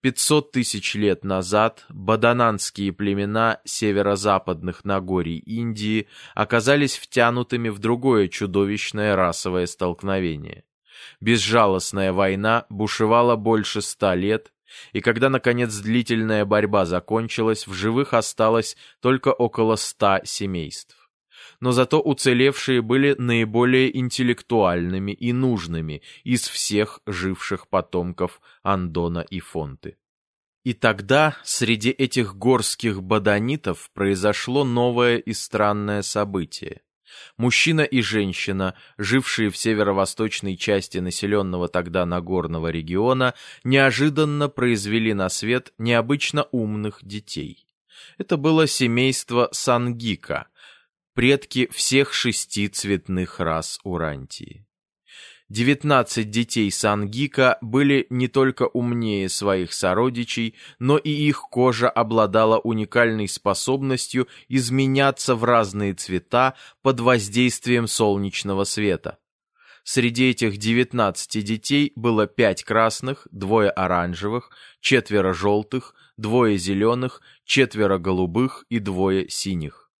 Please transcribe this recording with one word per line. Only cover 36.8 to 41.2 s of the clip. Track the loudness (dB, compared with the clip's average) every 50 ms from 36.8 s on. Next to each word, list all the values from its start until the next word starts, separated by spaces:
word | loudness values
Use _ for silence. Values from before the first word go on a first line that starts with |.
| _ _ _ _ _ _ -20 -20 -20 -20 _
Мужчина | -2 0 2 2 2 2 2 2 2
и | 0 2 0 0
женщина, | 0 0 0 0 0 -2 -4 -6 -6 -6 -4 -2 -4 -4 -6 -8 -20 -20 _
жившие | -8 -4 -2 0 0 0 -2 -2 -2 -2 -2
в | -2
северо-восточной | -2 -2 0 2 2 2 2 2 0 0 -2 -2 -4 -4 -4 -4 -6 -6 -6 -6
части | -4 -2 0 0 0 -2 -4 -6 -6
населенного | -4 -4 -4 -4